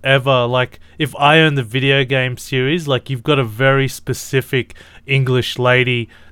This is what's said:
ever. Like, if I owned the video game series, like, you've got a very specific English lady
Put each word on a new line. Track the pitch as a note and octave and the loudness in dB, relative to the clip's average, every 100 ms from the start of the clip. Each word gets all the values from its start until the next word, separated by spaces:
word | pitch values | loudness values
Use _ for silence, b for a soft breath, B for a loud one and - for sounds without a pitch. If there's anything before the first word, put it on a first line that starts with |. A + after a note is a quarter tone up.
ever. | C3+ C3+ C3+ B2+ A#2+ | 0 0 2 2 2
Like, | B2+ B2 - b b | 0 -2 -6 b b
if | C#3+ - | -6 2
I | C#3+ D#3+ | 4 6
owned | D#3 C#3 | 4 2
the | |
video | A2 B2+ C#3 C#3 | -2 -2 0 2
game | C3 C3 B2+ B2 | 0 -2 -2 -6
series, | - C3 C3 F3 D3 | -6 -2 -2 -2 -2
like, | B2 - | -4 -4
you've | B2+ | -6
got | D3 C#3+ | 0 0
a | A#2 | 0
very | G#2+ C3+ C3+ C3 | 0 2 2 0
specific | - - B2 - C3+ - C3 - - B B - | -4 -8 -8 -4 -4 -2 -4 -4 -12 B B -4
English | C3+ B2+ B2+ A#2 - | -2 0 0 -2 -2
lady | B2 B2+ B2+ A#2+ A2 b b | 2 2 2 -2 -6 b b